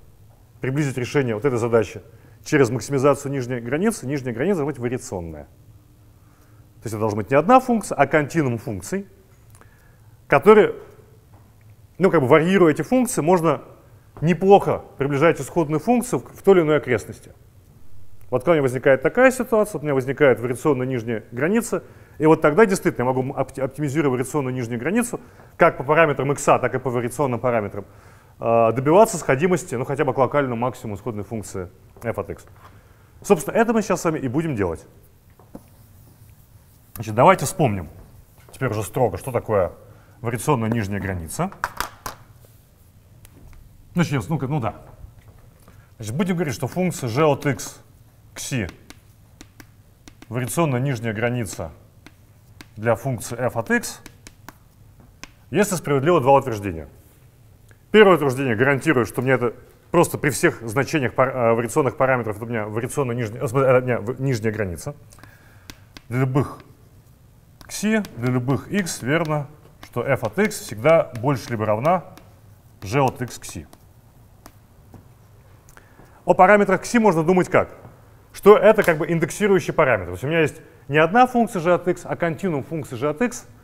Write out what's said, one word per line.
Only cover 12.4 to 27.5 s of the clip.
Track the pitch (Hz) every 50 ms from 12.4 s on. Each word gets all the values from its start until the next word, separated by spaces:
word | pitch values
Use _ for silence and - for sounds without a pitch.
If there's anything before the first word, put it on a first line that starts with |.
| 156 175 190 196 175 160
эти | 143 - 151
функции, | - 254 262 247 - - 196
можно | 151 165 185 175 160 165 139 123 - - - - - - - - _ - - -
неплохо | 143 165 180 175 190 190 202 185 - 151 113 95 - - - -
приближать | 135 139 147 135 151 170 143 135
исходную | 135 - - 175 160 139 156 151
функцию | - 233 247 240 - - - 135
в, | - - - -
в | -
той | 190 196
или | 180
иной | 160 151 151 143
окрестности. | - 127 120 104 - - 104 - - - - - - - _ - - - - - - - - - - - - - - -
Вот | 123 123
когда | - 170 170
у |
меня | 156 135
возникает | 127 117 135 - 147 135 131
такая | - - - 240 254 262
ситуация, | 240 - 233 - 226 214 208 202 -
вот | 147 143
у |
меня | 151 139
возникает | 135 123 131 135 - 151 135 120 104
вариационная | 117 120 123 117 - 160 143 127 127 131
нижняя | 135 123 110 117 117 104 - -
граница, | 117 120 139 170 214 233 226 - 208 165 - - - - - - - -
и | 147
вот | 156 160 156
тогда | - 156 147 185 226
действительно | 196 196 - - 175 - - 120
я | 127 127
могу | 131 127 135 139
опти-, | 135 131 - - 131
оптимизировать | 131 135 - - 151 143 123 160 151 143 123
вариационную | 123 127 127 - 151 135 127 127
нижнюю | 127 123 113 123 113
границу | 117 156 202 240 233 - - - - - - - - - - -
как | 180 165 165 -
по | 135
параметрам | 131 156 160 165 151 139 135 131 143
икса, | 143 - - - 143 117
так | 120 120 131
и | 131
по | - 135
вариационным | 120 123 117 120 - - 151 131 123 107
параметрам, | 123 127